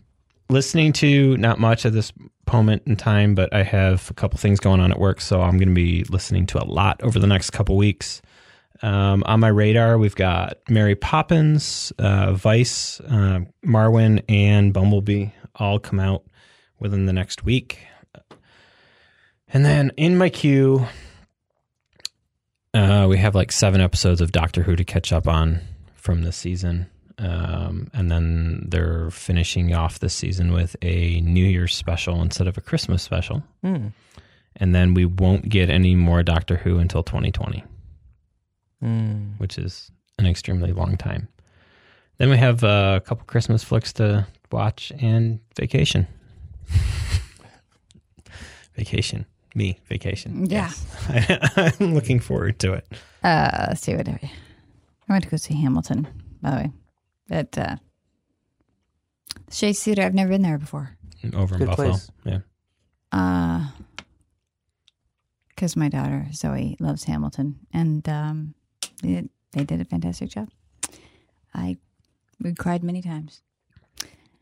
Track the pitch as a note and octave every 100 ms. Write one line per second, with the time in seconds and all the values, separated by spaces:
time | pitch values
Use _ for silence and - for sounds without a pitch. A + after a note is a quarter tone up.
0 | _ _ _ _ - C3 C3+ E3 D#3 -
1 | D3 C#3+ C3+ B2+ A2+ A2 A2+ A2+ A#2 A2
2 | - - - _ - A#2 G#2+ G#2+ - G#2
3 | A2+ G#2 G#2 G2 A2 G#2 F#2+ G2 F#2+ F#2
4 | - - G#2 - G#2 G2+ G2 F#2+ F2+ F#2+
5 | F#2+ F#2 - F#2 F2+ F#2 F#2+ F2+ F2 F2
6 | - F#2+ - F#2 F#2 - G1+ D#2+ G2 -
7 | - A2 G2 F#2+ - - G2 G2 G#2 F#2+
8 | - - _ _ _ _ _ - G#2+ G2
9 | G2 G2 - A2 A2 G#2 G#2+ A2+ A#2 A#2
10 | G#2 - F#2 F2 F#2 - - A2 G#2 G2
11 | - - - E3 D#3 D3+ - - - -
12 | G2+ G2 G2 F#2+ A2 A2 B2 - - -
13 | - A2+ G2 F#2 F2+ _ F3 A2 A2 A2+
14 | A2 G#2+ - G#2 G2+ G#2 G2+ G2 G2 G2+
15 | G2+ G2+ G2+ - - - G#2 G2+ - G2
16 | F#2+ G2 _ _ _ _ _ - G#2+ G2
17 | F#2+ F#2 F2+ - G#2 B2+ - - - _
18 | _ - _ - _ _ _ _ _ _
19 | _ _ _ _ _ C3+ C#3+ D3 C#3 -
20 | D#3+ F3+ F#3 - D3 C#3 C3+ C3+ A#2+ -
21 | - - _ _ _ _ _ _ _ _
22 | - _ _ _ _ _ _ A2 G2 G2+
23 | F#2+ F#2+ G#2 G2 - - G#2 F#2+ F2+ -
24 | F#2+ F2 E2 E2+ E2+ F2 E2+ E2+ F2 F2+
25 | - E2 E2 D#2+ E2 E2 - - - _
26 | - F2 E2+ - F2 F2+ F2+ E2+ F2+ _
27 | _ - F#2+ E2+ E2+ E2+ E2+ F2 - B2+
28 | F2+ E2 E2 E2 E2 E2 E2 E2+ E2 E2
29 | E2 - - F2 E2+ F2+ F2 E2+ E2 -
30 | - - - F#2 F2 F2 F2 - F2 F2
31 | E2+ E2+ E2+ F2+ F#2+ F2+ F2 - - E2
32 | - E2+ E2+ - F2+ F#2 - D#3+ - F2+
33 | - F2 - - - - F3+ F3 G#2+ -
34 | _ - _ _ _ - F#2 F2+ F2+ F2+
35 | F2+ F#2 F#2 F#2+ G2+ G#2 F2+ D#2 F#2 F2+
36 | F2 F2 E2+ E2 - E2+ E2 F2 E2+ D#2+
37 | - - - - - - - - - -
38 | _ _ _ _ _ _ _ - A#2 A2+
39 | A2 G#2 G#2 G#2 G2+ - F#2 - - _
40 | _ - F#2 E2+ - F#2 F2+ F2+ F2 F#2+
41 | G2 - G#2+ _ _ _ _ _ _ _
42 | _ - C3 C3 B2+ A#2 A2 G#2 F#2+ F#2+
43 | - A#2 - A#2+ - A2+ - A#2 - -
44 | G#2+ G#2 G2 - - A2+ G#2+ - - C#3+
45 | A2+ A2+ A2+ A2 _ - - C#3+ D3 -
46 | F2+ - _ - - - - - - -
47 | - - - - - _ _ _ _ _
48 | _ _ - - - - _ - G#2+ -
49 | - - G#2 _ _ - G2 F#2 - G#2+
50 | F#2+ F#2+ - - F#3 G#3 F3 - - -
51 | - B2 G#2+ F#3 D3 - E3 - G3 D#3
52 | B2 B2 - A2+ G2 - F#2+ F#2 - -
53 | - _ F3+ D#3+ - - - D#3+ - E3+
54 | - - C3+ - - - _ _ _ _
55 | - G3 - D#3 - D3+ C#3 C3 - C#3
56 | D3 - - - C#3+ C3 C#3+ - _ _
57 | _ _ - E3 - - F#2+ - _ _
58 | _ _ _ _ _ _ _ _ _ _
59 | _ _ - - - - G#3 G3+ A3 G3+
60 | F#3 F#3+ F#3 G3 F#3 D3 D3+ D3 C#3 -
61 | - - - - F#2+ F#2 C3 F#2 C#3 F#2+
62 | - _ - F#2+ - _ _ _ _ _
63 | - - - - - E2+ D3 - - -
64 | - _ _ _ _ _ _ _ _ _
65 | _ _ _ _ _ - F3 D#3+ D3 C#3
66 | C#3 C#3 C#3+ D3 D#3 C3+ C#3 - D#3 D3
67 | - D3+ D3 - C3+ C#3 _ E3 E3 D3+
68 | D#3 D3+ D3+ D#3 D#3 - _ - - -
69 | F3+ F3 - _ _ C#3+ C#3+ E3 F3 E3+
70 | E3+ F3 - G#3 G#3+ _ _ - - -
71 | _ _ _ _ _ - F2+ F2+ _ _
72 | _ _ _ - F3 E3+ F3+ F3 F3 F3+
73 | F3+ D#3 D#3 _ _ _ _ _ _ -
74 | - _ _ _